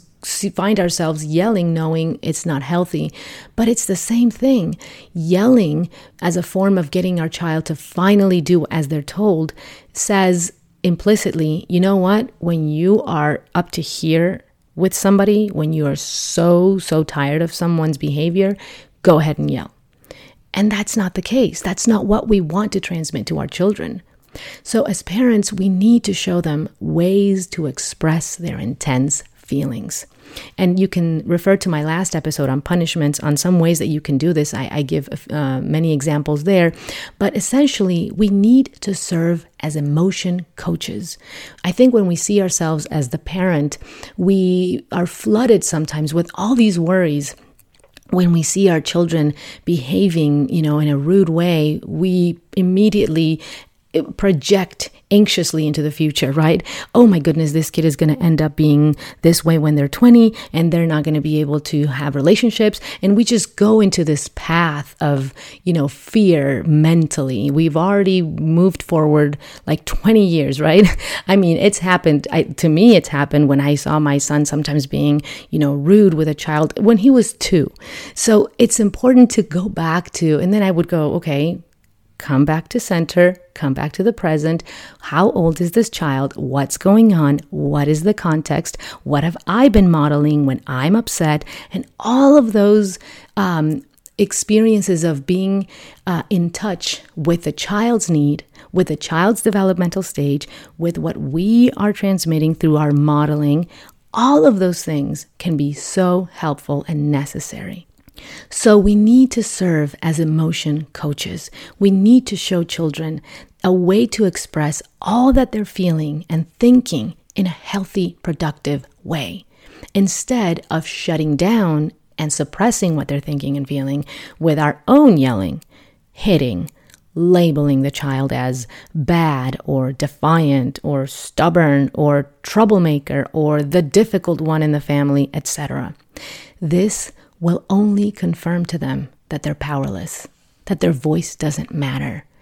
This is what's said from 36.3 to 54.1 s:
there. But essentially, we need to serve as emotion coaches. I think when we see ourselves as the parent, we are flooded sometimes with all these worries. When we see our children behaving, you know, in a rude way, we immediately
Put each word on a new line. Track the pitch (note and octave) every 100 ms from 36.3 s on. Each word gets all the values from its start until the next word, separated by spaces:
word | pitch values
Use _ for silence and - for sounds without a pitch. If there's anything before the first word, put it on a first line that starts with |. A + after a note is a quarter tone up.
| D3
there. | E3 F#3 E3+ - - - - -
But | G3+ G#3+
essentially, | - C4 C#4+ - F#3+ E3+ -
we | - G#3
need | G3 G#3+ C4 C4 -
to | -
serve | F#3+ - E3+ E3 E3+ - _
as | D#3
emotion | D3+ D3 D3 F#3 - F#3 F3+ E3+
coaches. | - F3 E3 - G#3 F3 - - - - -
I | F3
think | - B3+
when | A#3+ F#3+
we | E3+
see | - G#3
ourselves | F#3 - D#3+ D#3+ -
as | D3+ B2
the | D#3
parent, | - F3+ F#3 D#3 D3 - - - - -
we | F3+ G3 F#3 F3+ F3+ - -
are | F3+ F3+
flooded | - A3 G#3+ B3 G3+
sometimes | - D#3+ D#3+ D#3 D3+
with | E3 E3+
all | - G#3
these | B3 A3 F3
worries. | E3 F#3 E3+ D3 C#3 - _ _ _ _ _ - -
When | F3+ F3
we | E3+
see | D#3 F#3+ G3
our | D#3+
children | - E3+ E3+ D#3+ D3 - - -
behaving, | - E3+ B2+ F#3 G3 E3 D3 D3 C#3
you | F3
know, | D3+ D3
in | D3+
a | C#3+
rude | D3 G3 E3
way, | E3 F3 E3 D3+ D#3 -
we | D#3 F#3 F3+ F3 E3+ _ F#3+
immediately | F3+ F#3 G#3+ G#3 - D#3 D#3+ D#3 - - - _ _ D#3+ -